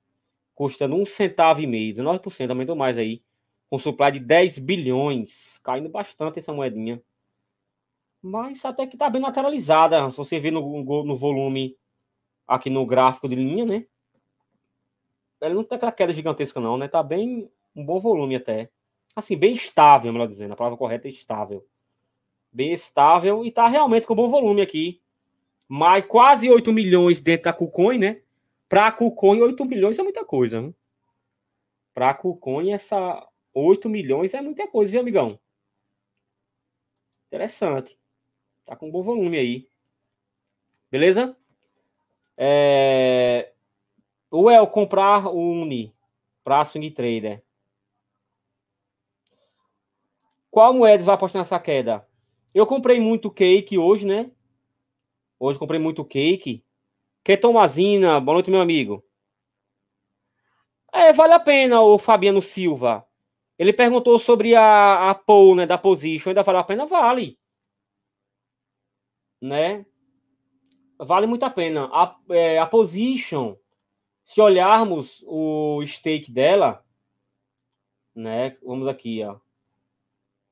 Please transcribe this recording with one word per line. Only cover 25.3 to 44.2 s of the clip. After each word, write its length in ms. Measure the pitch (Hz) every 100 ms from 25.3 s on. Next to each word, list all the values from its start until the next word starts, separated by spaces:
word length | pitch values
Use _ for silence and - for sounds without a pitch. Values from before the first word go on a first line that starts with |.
| _ _ _ -
Mas 380 | 139 170 196 196
quase 440 | 226 262 269 247
oito 240 | 240 233
milhões 480 | 220 190 180 175 170
dentro 240 | 165 165 170
da 80 |
KuCoin, 460 | - 165 - 196 254
né? 220 | 196 226 _ _ _ _ -
Pra 240 | 190 220
KuCoin, 500 | - 233 233 196 220
oito 220 | 240 254
milhões 340 | 262 226 202 226
é 60 |
muita 220 | 392 415 381
coisa, 340 | 135 120 113
hein? 160 | 139 - _ _ _ _ _ _ _ _ _ _ _
Pra 200 | - 131
KuCoin, 600 | 139 185 175 131 139 185
essa 540 | 202 - 202 180 - - _ _
oito 340 | 135 156 196 226
milhões 460 | 214 135 139 190
é 80 | 269
muita 260 | 285 285 403
coisa, 240 | 226 202
viu, 100 | 233
amigão? 380 | 247 196 117 104 _ _ _ _ _ _ _ _ _ _ _ _ _ _ _ _ _ _ _
Interessante. 720 | 160 220 - 180 135 131 _ _ _ _ _ _ _ -
Tá 100 | 120
com 160 | 156
bom 100 | 170
volume 360 | 190 240 175 160
aí. 300 | 123 120 - _ _ _ _ _ _ _ _ _ _ _ _
Beleza? 440 | 131 175 190 254 254 _ _ _ _ _ _ _ _ _ -
É, 1120 | 135 143 143 139 135 131 127 127 123 123 - _ _ _ _ _ _ _